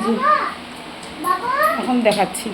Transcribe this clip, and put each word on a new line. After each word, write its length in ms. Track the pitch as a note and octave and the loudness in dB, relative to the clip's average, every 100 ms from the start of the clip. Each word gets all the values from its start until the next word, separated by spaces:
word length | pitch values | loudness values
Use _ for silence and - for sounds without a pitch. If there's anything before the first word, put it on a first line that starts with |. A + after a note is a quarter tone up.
যে 80 | G#4 A#4+ D5 D5 - - - - - - - - F4+ F#4 A#4 C5+ D#5 E5 | 2 2 4 2 0 -8 -12 -14 -14 -14 -14 -6 -2 0 0 2 2 2
এখন 160 | - B3 A3 | 0 2 4
দেখাচ্ছি। 420 | G3+ F#3 - - | 4 0 -2 -8